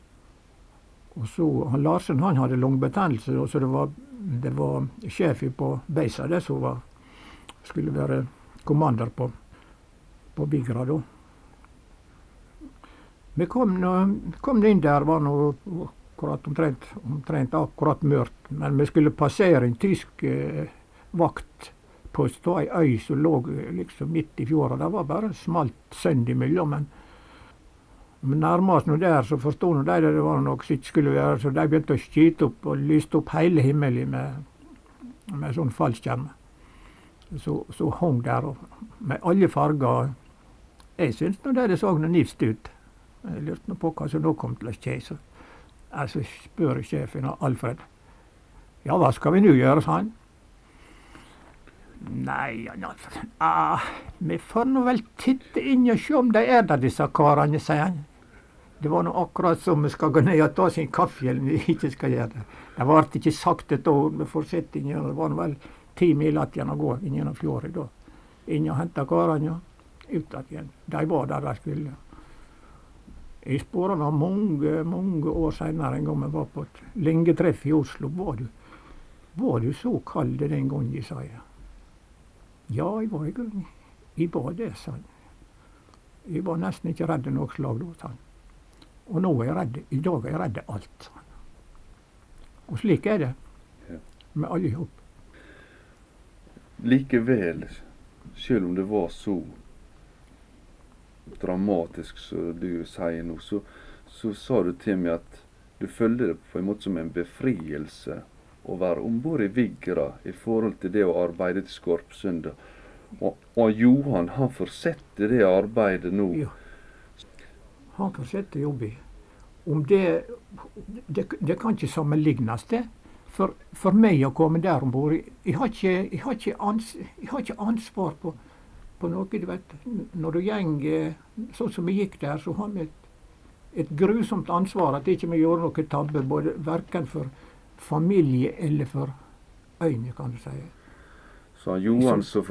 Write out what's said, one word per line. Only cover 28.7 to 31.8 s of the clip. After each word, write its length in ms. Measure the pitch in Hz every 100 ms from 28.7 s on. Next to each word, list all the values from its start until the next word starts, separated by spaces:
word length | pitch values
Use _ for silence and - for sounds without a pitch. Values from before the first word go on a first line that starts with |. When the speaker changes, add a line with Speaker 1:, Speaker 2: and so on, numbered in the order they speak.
| 165 -
Speaker 1:
nå 80 | 151
der, 180 | 180 151 120
så 100 | 143
forstod 440 | 139 - 180 151
nå 20 |
de 140 | 147 175 156
det, 80 | 151
det 80 |
var 160 | 151 147
noe 240 | 139 135
som 140 | - 143
ikke 160 | -
skulle 220 | - 143 139
være, 220 | 143 139
så 120 | 139
de 140 | 139 156
begynte 300 | 156